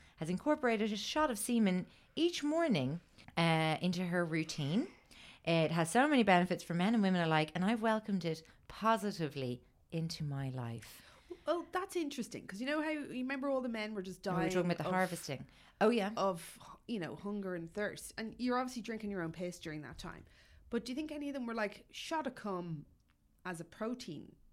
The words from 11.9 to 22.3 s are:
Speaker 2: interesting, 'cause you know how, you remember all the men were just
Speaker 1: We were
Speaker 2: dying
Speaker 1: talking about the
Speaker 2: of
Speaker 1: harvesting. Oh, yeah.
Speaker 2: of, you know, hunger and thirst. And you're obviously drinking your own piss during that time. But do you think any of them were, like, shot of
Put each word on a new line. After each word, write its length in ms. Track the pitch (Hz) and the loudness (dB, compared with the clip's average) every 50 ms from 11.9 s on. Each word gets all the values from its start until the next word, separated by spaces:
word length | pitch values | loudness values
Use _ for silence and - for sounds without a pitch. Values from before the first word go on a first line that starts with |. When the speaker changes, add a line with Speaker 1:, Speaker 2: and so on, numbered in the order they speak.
| - 359 | -4 -4
Speaker 2:
interesting, 500 | 330 285 277 - 226 - - - - - | -4 -2 -4 -4 -6 -6 -6 -12 -12 -10
'cause 140 | 190 196 | -8 -6
you 40 | 247 | -4
know 160 | 269 302 311 | -2 -2 0
how, 80 | 302 320 | 0 -2
you 180 | 311 302 285 - | -2 -4 -4 -6
remember 400 | - 247 254 262 277 269 262 285 | -6 -6 -4 -4 -4 -2 -2 0
all 100 | 269 262 | 0 0
the 60 | 254 254 | -2 -2
men 240 | 226 220 214 214 220 | -4 -4 -4 -4 -4
were 80 | 208 | -6
just 240 | 185 190 185 - - | -6 -6 -8 -6 -4
Speaker 1:
We 60 | 202 | -2
were 60 | 180 170 | 0 2
Speaker 2:
dying 120 | - - | 2 2
Speaker 1:
talking 160 | 185 185 170 175 | 2 2 2 2
about 60 | 175 175 | 2 0
the 80 | 156 - | 0 0
Speaker 2:
of 60 | 185 | 2
Speaker 1:
harvesting. 520 | 185 185 185 180 165 - - 139 - - - - - - - - - | 2 2 2 0 -4 -6 -6 -6 -8 -8 -14 -18 -20 -20 -12 -2 4
Oh, 80 | 190 220 | 4 4
yeah. 220 | 240 233 190 202 226 | 4 4 2 -2 -2
Speaker 2:
of, 420 | - 185 196 185 165 - - - - - - - - _ - | 0 0 0 0 -2 -6 -14 -16 -18 -18 -20 -20 -16 _ -6
you 120 | 240 214 | -4 -4
know, 160 | 170 143 110 - | -4 -4 -6 -6
hunger 380 | - 202 208 208 196 190 180 | -6 -6 -6 -4 -4 -4 -6
and 180 | 175 170 165 165 | -6 -8 -8 -6
thirst. 400 | 208 208 190 156 143 - - - - | -4 -4 -4 -4 -6 -12 -12 -10 -8
And 160 | 226 220 - - | -10 -8 -6 -4
you're 200 | 233 247 247 247 | -2 0 2 0
obviously 240 | 262 254 254 240 202 | 0 -2 -4 -8 -6
drinking 260 | 233 233 220 214 208 | -6 -6 -6 -4 -4
your 100 | 202 190 | -4 -2
own 120 | 165 165 160 | -4 -4 -4
piss 260 | 165 185 180 175 - | -4 -6 -6 -6 -8
during 220 | - 165 151 151 | -8 -8 -8 -8
that 160 | 147 120 143 - | -8 -10 -10 -10
time. 260 | - 175 - - - - - - - - - - - - | -12 -12 -12 -14 -16 -20 -20 -20 -20 -20 -20 -20 -12 -4
But 160 | - 233 233 | -4 -4 -4
do 60 | 247 262 | -4 -6
you 20 | |
think 160 | 262 311 302 | -6 -6 -6
any 160 | 302 302 285 285 | -6 -6 -6 -6
of 60 | 277 | -4
them 120 | 277 247 | -4 -4
were, 80 | 233 226 | -4 -2
like, 320 | 226 214 202 208 - - _ | -2 -2 -4 -4 -8 -20 _
shot 340 | - - - - 330 320 311 | -14 -12 -8 -4 -4 -2 -2
of 80 | 277 | -4